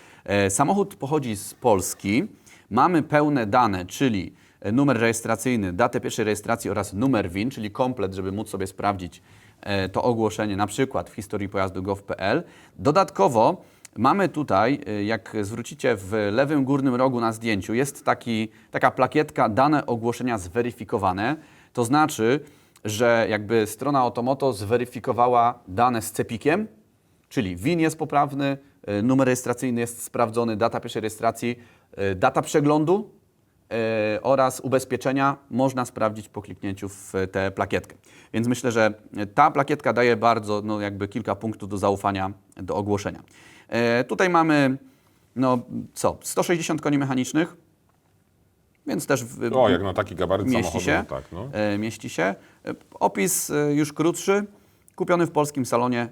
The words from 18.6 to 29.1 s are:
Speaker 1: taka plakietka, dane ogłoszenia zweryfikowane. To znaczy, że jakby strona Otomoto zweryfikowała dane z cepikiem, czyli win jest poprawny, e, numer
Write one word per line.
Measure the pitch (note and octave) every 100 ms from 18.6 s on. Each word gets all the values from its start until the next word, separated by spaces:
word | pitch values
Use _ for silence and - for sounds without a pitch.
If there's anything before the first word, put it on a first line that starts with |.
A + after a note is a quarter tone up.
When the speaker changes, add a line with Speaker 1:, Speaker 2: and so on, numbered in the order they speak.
| _
Speaker 1:
taka | C3+ C3
plakietka, | - B2+ D3+ D#3 - A#2
dane | G#2 C#3+ D3 -
ogłoszenia | A#2 A#2 A#2 B2 A2+
zweryfikowane. | F2 A#2 A#2+ - G#2 A#2 F#2+ F#2 A2+ D#3 - - _
To | - A#2
znaczy, | D3 D3+ - A2 D3 D3+ - _ _ G#2+
że | G#2+ A#2+ A#2 G#2+
jakby | G#2+ G2+ A2+ G#2
strona | - C3 C#3+ B2
Otomoto | A#2+ A#2+ C3+ C#3
zweryfikowała | G#2+ G2+ A#2+ A#2+ A#2 C3 A2+ B2 B2 A#2 B2 -
dane | F#2+ A#2+ A#2
z | -
cepikiem, | - A#2 A2+ C#3 F3+ G#3+ - _ _ _ _ _
czyli | C#3+ F#2+ F2
win | A#2+ E3+
jest | D#3+ D3+
poprawny, | C#3+ C#3+ C#3+ C3+ C#3 C#3 _ _
e, | - G2+
numer | A#2